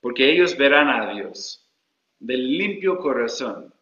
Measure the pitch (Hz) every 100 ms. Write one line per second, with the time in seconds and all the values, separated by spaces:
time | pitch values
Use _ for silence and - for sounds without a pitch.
0 | 120 120 135 170 180 - 139 147 143 120
1 | 107 151 117 - - - _ _ _ _
2 | _ _ 117 127 127 156 202 196 185 -
3 | 147 120 113 - 131 - - _